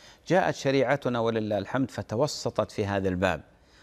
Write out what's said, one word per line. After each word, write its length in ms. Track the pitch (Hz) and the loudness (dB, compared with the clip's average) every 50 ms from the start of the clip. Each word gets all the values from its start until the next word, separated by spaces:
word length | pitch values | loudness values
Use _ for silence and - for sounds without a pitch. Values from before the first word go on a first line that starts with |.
| - - - - - | -20 -20 -20 -10 -2
جاءت 280 | - 160 185 - 156 143 | 0 2 2 2 2 -2
شريعتنا 640 | - - 135 135 139 123 120 143 139 - 127 123 117 | -2 0 2 2 2 4 2 2 0 0 -2 -2 0
ولله 380 | 113 117 113 110 107 104 107 | 0 0 0 0 0 0 -2
الحمد 340 | 101 98 - - 131 135 - | -2 -2 -2 -2 -2 -2 -2
فتوسطت 800 | - - 101 - 107 117 147 143 - - - 117 - - 107 - | -4 -8 -6 -4 -2 0 0 0 -2 -4 -6 -4 -2 -2 -2 -2
في 140 | - - 104 | -2 -4 -2
هذا 240 | 98 101 101 95 95 | 0 0 0 0 0
الباب، 320 | 90 90 95 92 82 71 - - _ _ _ _ _ - | 0 2 2 0 0 0 -6 -14 _ _ _ _ _ -20